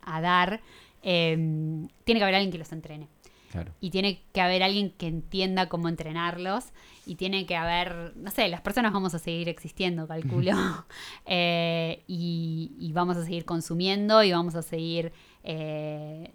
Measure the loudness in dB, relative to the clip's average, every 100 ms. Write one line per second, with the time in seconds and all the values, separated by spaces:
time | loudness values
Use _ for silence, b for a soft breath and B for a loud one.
0 | -8 -2 4 4 4 0 B B B _
1 | 2 4 4 2 2 0 -2 -4 -8 -2
2 | 2 4 4 4 2 -2 -8 -12 -12 -16
3 | -18 _ B B B -8 -8 -8 -4 0
4 | 0 0 -4 0 2 4 4 2 0 -2
5 | -4 -4 -2 0 2 2 0 0 -2 -2
6 | -4 -4 -4 -2 -2 -4 -4 B B B
7 | -14 -6 -2 -2 -2 -2 0 0 -2 -6
8 | -10 -12 -4 0 0 0 -2 2 2 2
9 | 0 -2 -4 -4 -4 -6 -8 -2 -2 -2
10 | -4 -4 -2 2 2 2 0 -4 -10 B
11 | B B -2 0 2 2 2 0 -2 -6
12 | -8 -4 -2 -2 -2 -4 -6 -8 -4 0
13 | 0 0 -2 -4 -4 -4 -2 0 2 2
14 | 6 8 8 6 2 -2 -4 -4 -2 -2
15 | -2 -6 B B -10 -8 -6 -6 -6 -8
16 | -10 -12 -14